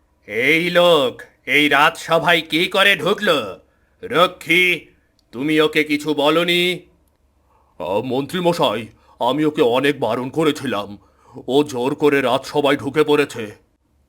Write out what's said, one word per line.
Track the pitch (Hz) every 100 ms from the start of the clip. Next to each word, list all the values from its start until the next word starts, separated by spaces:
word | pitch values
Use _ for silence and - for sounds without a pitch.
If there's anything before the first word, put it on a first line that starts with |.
| _ _ -
"এই | 107 131 160 175
লোক | 175 175 160 127 - - _ -
এই | 139 147
রাজসভায় | 143 156 165 - 165 160 170
কি | 160 156 185
করে | 196 196 185
ঢুকলো? | 160 214 202 147 104 85 _ _ _ _
রক্ষী, | 92 135 180 - - 170 180 160 - _ _ _ _
তুমি | 117 147 156
ওকে | 151 156
কিছু | 151 147 151
বলনি?" | 147 147 160 175 175 180 180 - _ _ _ _ _ _ _ _ -
"আ, | 85 98
মন্ত্রী | 131 123 143 185
মশাই, | 175 170 135 110 117 - _ -
আমি | 120 139
ওকে | 151 151
অনেক | 123 123 143 147
বারণ | 120 123 131
করেছিলাম, | 135 156 143 131 101 104 101 _ _ _ 127 -
ও | 135
জোর | 151 123 127
করে | 151 147 143
রাজসভায় | 127 135 - 151 135 143
ঢুকে | 123 127
পড়েছে, | 147 147 139 - 104 - _ _ _ _